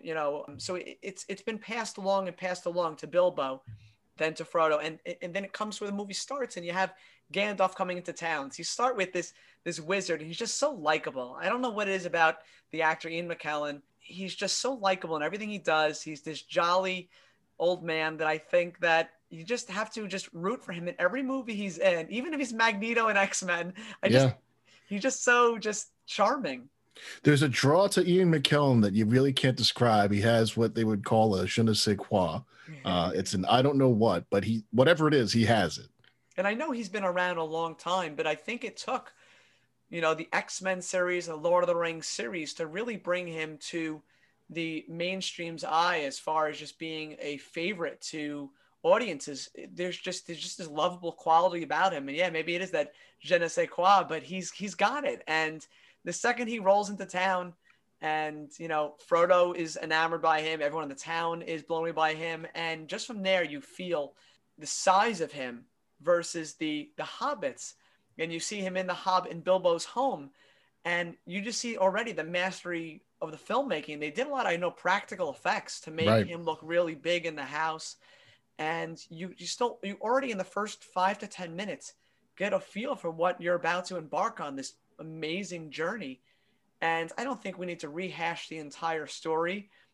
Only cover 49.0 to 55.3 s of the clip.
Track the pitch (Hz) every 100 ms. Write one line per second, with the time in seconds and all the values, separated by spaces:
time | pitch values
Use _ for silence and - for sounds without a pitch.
49 | 233 143 - 135 - - 143 - 180 170
50 | 190 180 - 160 175 - 165 151 175 175
51 | 170 - - 160 180 175 147 151 190 156
52 | 139 147 180 160 160 175 185 160 143 -
53 | - _ - 175 165 - 170 - 180 196
54 | 143 160 131 185 170 - 202 - 202 277
55 | 277 - -